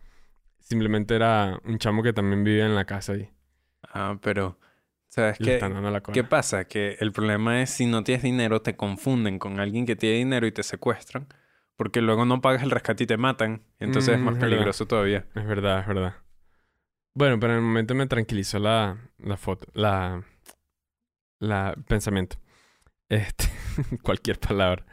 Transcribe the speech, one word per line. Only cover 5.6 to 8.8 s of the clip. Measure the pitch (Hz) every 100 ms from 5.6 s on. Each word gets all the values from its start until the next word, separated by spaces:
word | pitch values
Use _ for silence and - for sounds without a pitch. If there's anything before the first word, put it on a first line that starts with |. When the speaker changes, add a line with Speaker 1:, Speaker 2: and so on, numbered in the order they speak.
| 98
Speaker 1:
dando | 98 101
la | 101
cola. | 101
Speaker 2:
¿Qué | 117
pasa? | 113 123 - 98 92
Que | 107 101 -
el | 107
problema | 98 107 104 113 120
es | 131
si | - 120
no | 113
tienes | 104 123
dinero, | 127 127 113 110
te | 117
confunden | -